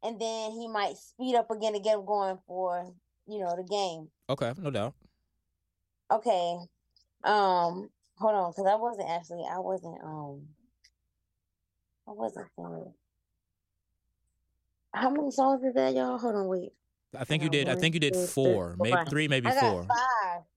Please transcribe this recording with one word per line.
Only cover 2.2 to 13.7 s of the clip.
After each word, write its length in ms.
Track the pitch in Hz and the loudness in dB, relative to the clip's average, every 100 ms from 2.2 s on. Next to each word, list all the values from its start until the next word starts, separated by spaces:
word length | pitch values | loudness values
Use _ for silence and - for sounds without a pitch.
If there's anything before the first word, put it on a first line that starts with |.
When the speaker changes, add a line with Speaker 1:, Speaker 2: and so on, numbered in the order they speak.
| 196 185 _ | 0 -2 _
Speaker 1:
for, 460 | 180 185 175 180 180 _ _ - | -4 -2 -2 -6 -14 _ _ -12
you 120 | 208 | -6
know, 140 | 185 175 | -4 -4
the 80 | |
game. 440 | 185 202 196 165 156 _ _ | -2 -2 -2 -4 -12 _ _
Speaker 2:
Okay, 220 | 135 117 139 | -4 -2 -4
no 120 | 165 | -4
doubt. 240 | 123 110 - - _ _ _ _ _ _ _ _ _ _ | -4 -4 -6 -20 _ _ _ _ _ _ _ _ _ _
Speaker 1:
Okay, 480 | 226 233 190 175 175 175 _ _ _ _ _ | 0 4 2 2 -2 -8 _ _ _ _ _
um, 640 | - 208 196 180 175 180 208 _ _ _ | 2 4 6 6 4 0 -10 _ _ _
hold 180 | 214 | 2
on, 180 | 208 180 | 2 0
'cause 140 | 170 196 | 0 2
I 80 | |
wasn't 340 | 214 233 220 185 | 2 2 -4 -4
actually, 360 | 170 170 170 | -4 -6 -10
I 140 | - 180 | -6 -6
wasn't, 440 | 185 190 170 160 | -4 -4 -6 -14
um, 440 | 156 156 147 143 147 151 _ _ _ _ _ _ _ _ _ _ _ _ _ _ - | -12 -10 -10 -14 -18 -20 _ _ _ _ _ _ _ _ _ _ _ _ _ _ -20
I 60 | |
wasn't 360 | 208 214 180 170 - | -6 -6 -6 -14 -12
thinking. 380 | - 117 - - _ _ _ _ _ _ _ | -10 -10 -12 -18 _ _ _ _ _ _ _